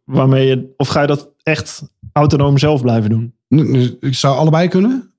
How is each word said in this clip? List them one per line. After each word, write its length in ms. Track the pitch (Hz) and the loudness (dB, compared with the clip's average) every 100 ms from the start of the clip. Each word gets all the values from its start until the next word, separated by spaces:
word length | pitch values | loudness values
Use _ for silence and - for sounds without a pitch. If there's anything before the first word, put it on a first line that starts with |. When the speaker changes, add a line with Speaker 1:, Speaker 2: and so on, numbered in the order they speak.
Speaker 1:
waarmee 420 | - 135 135 135 131 | -6 0 2 2 2
je, 260 | 131 127 - | 0 -4 -6
of 120 | 139 | -4
ga 120 | 156 | 0
je 60 | 143 | 0
dat 220 | 143 - _ | -2 -6 _
echt 400 | - 151 - - 147 _ - | -6 -6 -6 -14 -20 _ -6
autonoom 460 | 147 147 151 143 139 | 0 2 2 2 2
zelf 240 | 151 151 | 2 0
blijven 280 | 123 113 107 | 0 0 0
doen? 240 | 113 117 - - | -2 -4 -12 -2
Speaker 2:
n-, 220 | 147 123 131 | 0 2 0
n-, 180 | 123 - | 0 -2
ik 140 | 139 | -6
zou 220 | 131 139 131 | -2 -2 0
allebei 320 | 156 160 180 | 2 2 2
kunnen. 460 | 185 208 262 - | 2 0 -2 -8